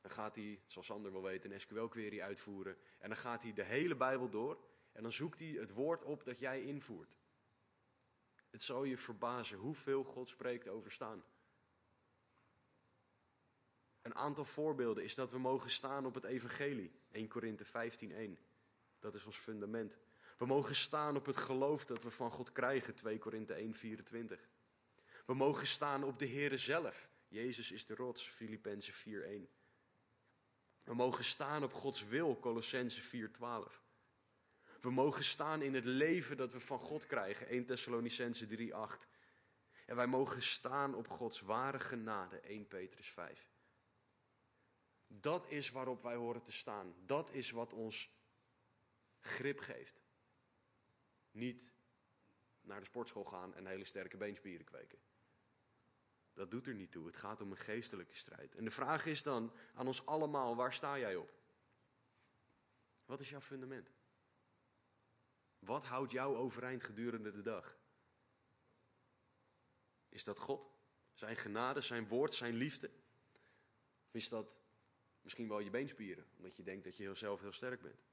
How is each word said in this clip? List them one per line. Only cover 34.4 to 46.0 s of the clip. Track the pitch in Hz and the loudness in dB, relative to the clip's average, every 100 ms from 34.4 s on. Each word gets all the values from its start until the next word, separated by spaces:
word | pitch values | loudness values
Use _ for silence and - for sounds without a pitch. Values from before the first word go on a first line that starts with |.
| _ _ - - | _ _ -20 -4
We | 123 | 2
mogen | 131 143 139 | 6 6 6
staan | 143 - 147 156 | 4 4 2 2
in | 139 | 2
het | 135 | 2
leven | 120 131 156 180 120 139 | 4 6 8 8 4 0
dat | 127 | -2
we | 123 | -2
van | - 127 | -4 -4
God | - 151 | -2 -4
krijgen. | - 127 98 104 - | 0 0 2 -2 0
Één | 123 | 0
Thessalonicenzen | 123 123 - 117 117 - 120 117 107 | 2 0 2 0 2 0 0 -2 -4
drie | 110 117 | -4 -2
acht. | 101 107 - - - - - _ _ _ - | -2 -4 -6 -12 -20 -20 -20 _ _ _ -20
En | - | -2
wij | 123 123 | 4 6
mogen | 131 139 120 | 6 4 4
staan | - - 131 139 139 | 2 2 2 2 2
op | 117 117 | 0 -4
Gods | - 117 - | -2 -2 -2
ware | 98 113 131 135 | 0 2 2 0
genade. | - 120 110 104 90 92 | -2 -2 0 0 -2 -8
Één | 80 107 104 | -8 -8 -6
Petrus | 98 92 - - | -6 -8 -8 -10
vijf. | - 82 - - _ _ _ _ _ _ _ _ _ _ _ _ _ _ _ _ | -8 -8 -10 -18 _ _ _ _ _ _ _ _ _ _ _ _ _ _ _ _
Dat | 101 143 170 - | -2 2 2 0
is | 147 131 | 0 0
waarop | 127 131 123 | 0 -2 -2